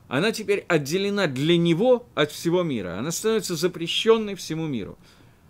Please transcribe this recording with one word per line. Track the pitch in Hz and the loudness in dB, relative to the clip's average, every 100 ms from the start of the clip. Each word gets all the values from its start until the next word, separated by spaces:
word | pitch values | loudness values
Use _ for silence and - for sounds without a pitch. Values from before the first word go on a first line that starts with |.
| - | -6
Она | 131 208 | -2 0
теперь | 220 190 202 - | -2 -2 -2 0
отделена | 170 135 185 202 202 180 | 0 0 -2 0 0 0
для | 127 151 170 | 0 2 4
него | 170 165 247 240 - | 4 4 4 2 0
от | - 151 | -2 -2
всего | - 170 180 | -2 0 0
мира. | 170 120 90 90 | 0 -2 -4 -6
Она | 139 | -6
становится | 170 220 220 175 165 | -4 -2 -2 -2 -2
запрещённой | 175 165 170 - 220 226 214 | -2 -4 -4 0 4 4 2
всему | 196 - 160 160 | -8 -8 -6 -4
миру. | 123 85 - - - - _ | -4 -6 -12 -20 -20 -20 _